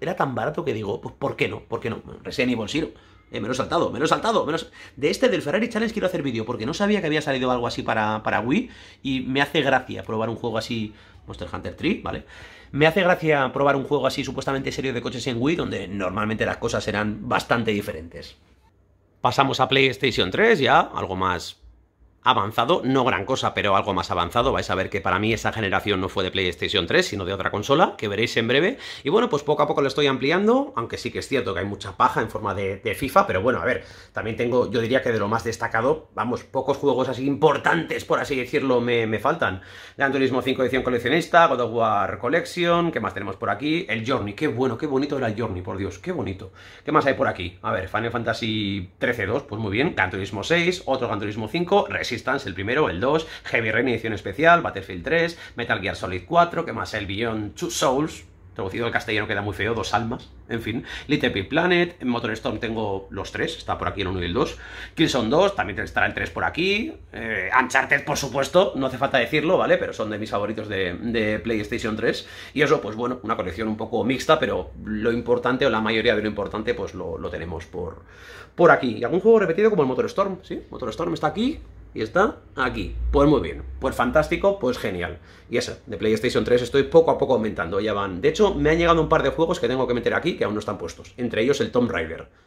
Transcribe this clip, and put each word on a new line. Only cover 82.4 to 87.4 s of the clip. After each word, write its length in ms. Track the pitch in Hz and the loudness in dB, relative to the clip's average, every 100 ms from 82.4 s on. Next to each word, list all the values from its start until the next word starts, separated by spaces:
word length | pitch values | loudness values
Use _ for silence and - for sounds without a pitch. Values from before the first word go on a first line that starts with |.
| - - | -12 -4
aquí. 360 | 127 113 87 - - | -2 -2 -6 -4 2
Pues 200 | 143 143 | 6 6
muy 100 | 135 | 6
bien, 240 | 82 69 - - | 2 -6 -12 -4
pues 160 | 131 127 | -2 0
fantástico, 640 | 123 151 151 170 196 196 | 4 4 2 2 2 2
pues 180 | 127 120 | 0 0
genial. 420 | 117 90 87 85 - - - | -4 -4 -6 -8 -16 -20 -4
Y 60 | 120 | -4
eso, 220 | - - - | -2 -8 -12
de 100 | 101 | -2
PlayStation 480 | 107 110 123 123 | 0 2 2 0
tres 180 | 110 120 | 4 2
estoy 220 | 120 139 | 4 2
poco 260 | 139 165 160 | 6 6 6
a 80 | 127 | 4
poco 180 | 135 | 2
aumentando, 440 | 120 | 2